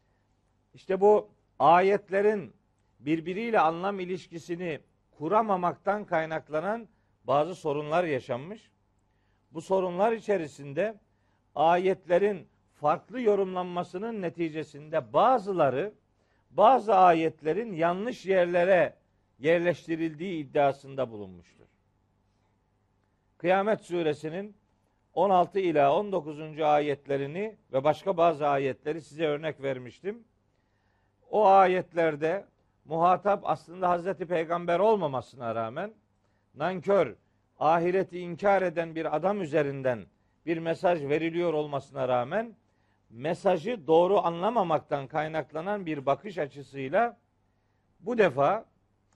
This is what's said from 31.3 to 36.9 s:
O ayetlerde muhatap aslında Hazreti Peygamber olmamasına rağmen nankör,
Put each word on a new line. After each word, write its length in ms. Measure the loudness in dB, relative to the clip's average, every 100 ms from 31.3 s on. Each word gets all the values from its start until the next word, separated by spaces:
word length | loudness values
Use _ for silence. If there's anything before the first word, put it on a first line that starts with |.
O 160 | 2 6
ayetlerde 960 | 8 6 2 -2 0 0 0 -2 -4 -8 _ _ _
muhatap 560 | -8 0 2 2 0 -2
aslında 440 | -2 -6 -8 -4 -2
Hazreti 380 | 0 -2 -6 -4
Peygamber 520 | -4 -2 -4 -2 2
olmamasına 760 | 2 2 0 -4 -8 -10 -6
rağmen 400 | -4 -6 -8 -10 -14 _ _ _ _ _
nankör, 600 | -6 -6 -4 0